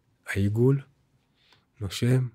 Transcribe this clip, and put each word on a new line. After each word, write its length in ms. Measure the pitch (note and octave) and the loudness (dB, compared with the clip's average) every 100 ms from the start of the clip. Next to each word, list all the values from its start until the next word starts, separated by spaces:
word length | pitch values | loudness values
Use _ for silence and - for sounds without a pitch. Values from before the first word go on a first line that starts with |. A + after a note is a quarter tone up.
| _ _ - | _ _ -8
העיגול, 540 | G2 G2+ A2 B2+ C#3 - _ _ _ _ _ _ _ _ - | -2 0 2 2 2 -4 _ _ _ _ _ _ _ _ -12
נושם, 460 | G#2 - A#2+ B2+ B2 | -10 -4 0 0 0